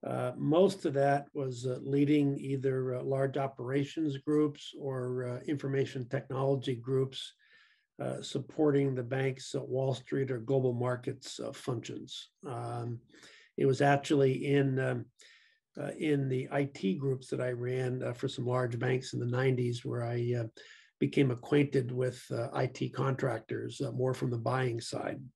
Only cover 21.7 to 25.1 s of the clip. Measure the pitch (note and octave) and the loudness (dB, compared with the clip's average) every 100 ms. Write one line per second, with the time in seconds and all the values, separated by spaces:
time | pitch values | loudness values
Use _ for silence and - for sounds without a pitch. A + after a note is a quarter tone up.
21.7 | C#3+ B2 B2+ B2+ - - A#2+ A#2+ - B2+ | 2 0 -2 -2 -4 -6 -4 -4 -2 -2
22.7 | - B2+ - C3+ C3 C3+ A#2 - A2+ A#2 | -2 -6 0 0 0 0 -2 -4 -6 -6
23.7 | A#2+ C3+ A#2+ B2+ B2+ C3 A#2+ A#2 B2+ B2+ | -6 -4 0 0 0 -2 0 0 2 0
24.7 | A#2 - - - | -2 -6 -6 -4